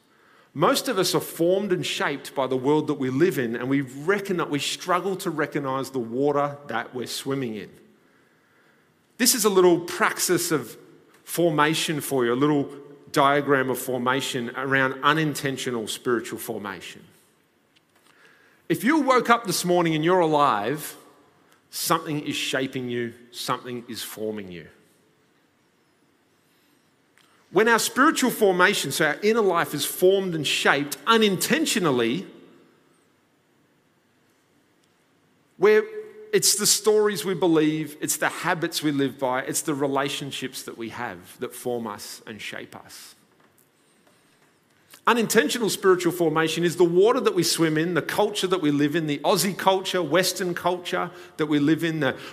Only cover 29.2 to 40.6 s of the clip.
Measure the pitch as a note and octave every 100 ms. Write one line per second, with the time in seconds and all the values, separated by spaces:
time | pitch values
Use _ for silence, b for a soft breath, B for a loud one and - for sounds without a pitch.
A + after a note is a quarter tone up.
29.2 | G#3 A#3 G3 E3+ D3+ D3 - - F#3 G3
30.2 | F#3+ D#3+ C#3 - G3+ C#3+ D3 - - A3+
31.2 | G#3+ F#3 - D4 D#4 A3+ E3 B2 A#2 D#3
32.2 | - - - _ _ _ _ _ _ _
33.2 | _ _ _ _ _ _ _ _ _ _
34.2 | _ _ _ _ _ _ _ _ _ _
35.2 | _ _ _ - G3+ G#3+ G#3+ - - -
36.2 | - G3 - - G#3 - G#3+ G#3+ G#3 G3
37.2 | F3+ F3 F3+ D#3+ D#3 D#3 D3 - D#3 -
38.2 | D#3 - D#3+ F3+ E3 - D3+ C#3 C#3 -
39.2 | B2+ B2+ C3+ D3 - C#3 C#3+ C3+ C#3 C#3+
40.2 | C#3+ - B2+ -